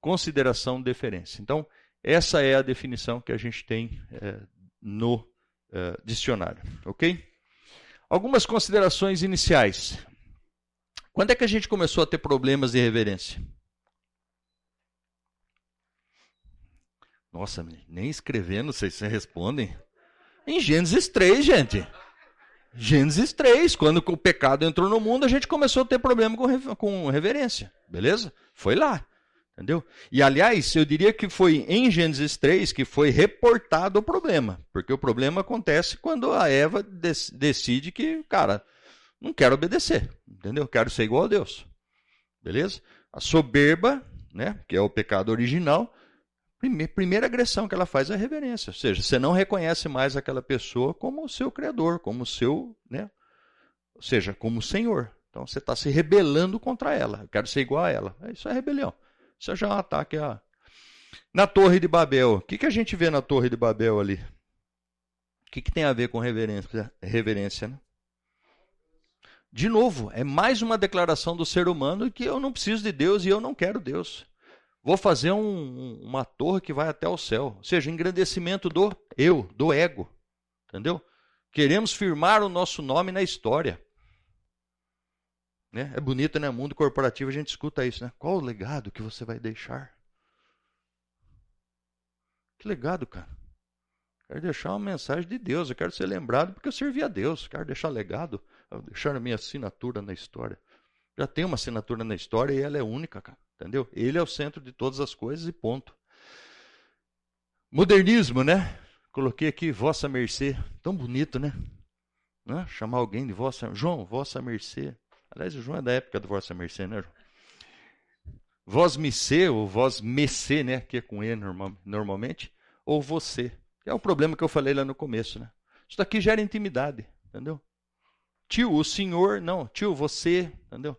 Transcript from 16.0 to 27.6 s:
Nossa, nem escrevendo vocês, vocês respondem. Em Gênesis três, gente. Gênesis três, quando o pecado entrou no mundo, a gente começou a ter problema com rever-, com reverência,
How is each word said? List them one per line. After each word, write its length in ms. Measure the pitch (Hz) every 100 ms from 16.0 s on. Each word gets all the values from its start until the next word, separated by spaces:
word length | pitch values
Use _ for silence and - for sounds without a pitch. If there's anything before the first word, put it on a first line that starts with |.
| _ _ _ _ - - - _ _ _ _ _ _
Nossa, 320 | 85 98 - 82 80 _
nem 220 | 82 117
escrevendo 640 | 156 - 117 87 98 143
vocês, 220 | 131 98
vocês 160 | - 104
respondem. 680 | 110 - - 92 143 104 - - _ _ _ _ _ -
Em 140 | 330
Gênesis 480 | 208 156 175 226 -
três, 360 | - 185 233
gente. 420 | 285 247 - - 85 - - _ - _ _ _ _
Gênesis 580 | 120 110 151 139 151 262
três, 440 | - 277 240 339 -
quando 220 | 151 165
o 180 | 165 170
pecado 480 | 185 165 139 139
entrou 240 | 160 156 190
no 100 | 220
mundo, 260 | 220 247
a 40 | 269
gente 180 | 262 -
começou 360 | 330 277 -
a 40 | 254
ter 120 | 254
problema 380 | 262 240 220 226
com 100 | 254
rever-, 280 | 262 262 214
com 320 | 214 196 156
reverência, 640 | 139 175 285 254 -